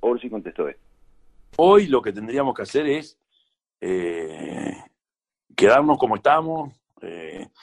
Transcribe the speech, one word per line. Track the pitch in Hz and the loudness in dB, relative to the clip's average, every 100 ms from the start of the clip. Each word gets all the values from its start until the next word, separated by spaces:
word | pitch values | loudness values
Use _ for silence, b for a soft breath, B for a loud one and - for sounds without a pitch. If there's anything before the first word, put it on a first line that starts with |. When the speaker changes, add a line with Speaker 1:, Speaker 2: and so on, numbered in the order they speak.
Speaker 1:
Orsi | 113 120 123 | -4 -4 -6
contestó | 110 90 - 73 | -12 -10 -8 -8
esto. | - _ _ _ _ _ _ _ - | -8 _ _ _ _ _ _ _ 2
Speaker 2:
Hoy | 175 208 180 | 6 6 6
lo | 127 | 2
que | 107 | 0
tendríamos | 101 110 135 139 | -6 -6 -4 -2
que | 113 | -4
hacer | 104 143 156 | -4 -2 0
es, | 160 156 _ _ _ _ _ _ _ | -2 -6 _ _ _ _ _ _ _
eh, | 90 92 87 85 80 78 76 73 71 - - _ _ _ _ _ _ - | -4 -2 -4 -6 -8 -10 -10 -8 -8 -10 -16 _ _ _ _ _ _ 2
quedarnos | 101 131 151 143 | 6 6 4 2
como | 120 107 | 0 0
estamos, | 143 156 160 160 143 - _ _ | 2 2 0 -8 -10 -16 _ _
eh, | 90 85 80 - - b | -16 -14 -14 -14 -16 b